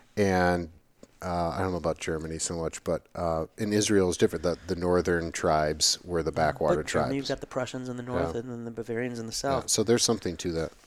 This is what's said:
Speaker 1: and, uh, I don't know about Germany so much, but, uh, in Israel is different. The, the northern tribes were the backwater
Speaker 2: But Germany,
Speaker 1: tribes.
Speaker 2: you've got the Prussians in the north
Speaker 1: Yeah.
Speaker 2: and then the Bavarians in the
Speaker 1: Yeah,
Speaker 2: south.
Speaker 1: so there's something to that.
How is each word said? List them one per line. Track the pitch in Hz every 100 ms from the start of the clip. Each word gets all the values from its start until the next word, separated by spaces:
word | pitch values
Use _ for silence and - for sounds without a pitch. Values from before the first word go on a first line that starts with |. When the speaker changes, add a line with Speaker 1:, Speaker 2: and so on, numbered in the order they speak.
| - -
Speaker 1:
and, | 98 92 90 87 82 - _ _ - _
uh, | 90 87 85
I | 82
don't | 95
know | 90
about | 82 78
Germany | - 80 80 80
so | - 85
much, | 80 -
but, | - 82 - -
uh, | 87 80 80 -
in | 107
Israel | 104 104 104 92
is | 85
different. | 110 85
The, | 87 82 87
the | 87
northern | 90 90 87 85 82
tribes | - 90 78 76 78 - -
were | - 87
the | 80
backwater | 78 78 73 - -
Speaker 2:
But | -
Germany, | - 135
Speaker 1:
tribes. | 139
Speaker 2:
you've | 131
got | 135
the | -
Prussians | - 123 131 127
in | 123
the |
north | 120 104 82 117
Speaker 1:
Yeah. |
Speaker 2:
and | 123
then | 120 117
the |
Bavarians | 117 117 113 123 120
in | 113
the |
Speaker 1:
Yeah, | 110 139 135
Speaker 2:
south. | -
Speaker 1:
so | -
there's | 107 120
something | - 113 98 82
to | 90
that. | 80 78 -